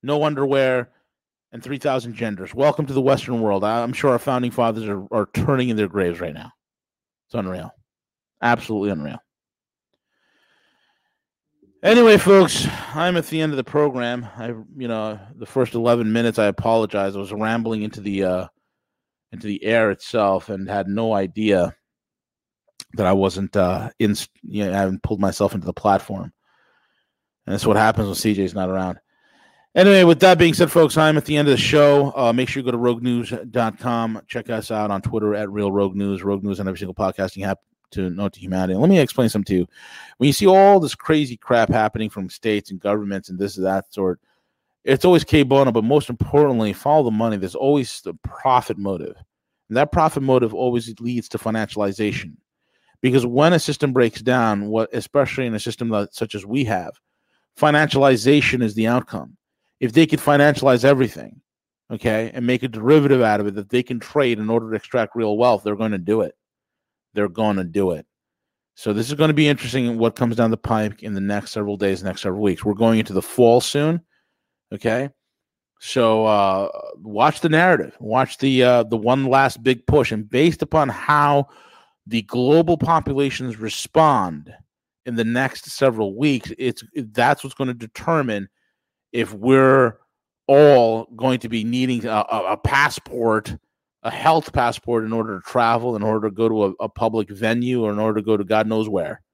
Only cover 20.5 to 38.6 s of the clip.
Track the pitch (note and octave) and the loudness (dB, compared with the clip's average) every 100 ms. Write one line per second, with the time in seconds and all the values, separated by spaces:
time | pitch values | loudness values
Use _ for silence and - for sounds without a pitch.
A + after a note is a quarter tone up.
20.5 | G2 F#2+ G2+ F#2+ G2+ A2+ G#2 F#2+ F#2+ G#2+ | -10 -6 -6 -4 -4 -2 -2 -4 -4 0
21.5 | F#2+ E2+ - _ _ _ _ _ _ _ | 2 0 -4 _ _ _ _ _ _ _
22.5 | _ _ _ - - F#2+ G2 F#2+ F#2 G2 | _ _ _ -14 -2 2 2 2 -2 -4
23.5 | G2+ F2+ F2 G2+ _ A2 G2+ - _ - | 0 0 -2 -8 _ -2 -2 -6 _ -12
24.5 | G#2 G2+ F#2+ G2 F#2+ - G#2 G2 - G2+ | -6 -4 -2 -2 -2 -6 -2 -2 0 -2
25.5 | G2+ E2+ - G#2 F#2+ - G2 F#2 _ _ | -2 -8 -4 0 0 -2 -12 -12 _ _
26.5 | _ _ _ _ _ _ _ _ _ - | _ _ _ _ _ _ _ _ _ -8
27.5 | G2 - G#2 A2 A2+ G#2 F2+ A2 G2+ F#2+ | -4 0 2 2 2 -4 -2 -2 0 -2
28.5 | G2+ F#2 F#2+ F#2 F2+ _ _ _ _ _ | -4 -6 -4 -6 -8 _ _ _ _ _
29.5 | _ _ - F#3+ F#3+ F3+ E3 F#3+ F3 E3+ | _ _ 4 6 8 8 8 6 8 4
30.5 | - E3 E3+ D#3 D#3+ D#3 D#3 D3 D3+ C#3+ | 4 2 4 4 4 2 2 0 0 2
31.5 | C3 - D3+ D3 C#3+ C#3 - A#2+ A#2 B2+ | 2 2 4 6 6 2 0 0 0 -2
32.5 | C#3 B2+ A#2+ B2 A#2 B2 A#2+ A2+ B2 A2+ | -4 -4 -2 -2 -2 -2 -4 -4 -10 -6
33.5 | A#2+ A2+ G#2+ B2 A#2 A2+ A2 _ A#2+ A2 | -2 -2 -4 -4 -4 -4 -6 _ -12 -6
34.5 | A2+ A2 A2 G#2 G2 - A2+ G#2+ G#2 G#2 | -8 -6 -4 -2 -4 -4 -2 -2 -2 -6
35.5 | G#2 G2+ G2 G2 F#2+ G2+ G2 G2 G2+ G2+ | -4 -2 0 -2 -2 -4 -4 -4 -4 -4
36.5 | F#2 F#2 F2+ F#2+ F2+ F#2+ F#2 F#2+ - G2 | -6 -6 -8 -10 -4 -4 -2 -6 -6 -8
37.5 | G2 _ _ _ - F#2 F2 G2+ - F#2 | -8 _ _ _ -8 -6 -4 -6 -8 -6
38.5 | F#2 | -4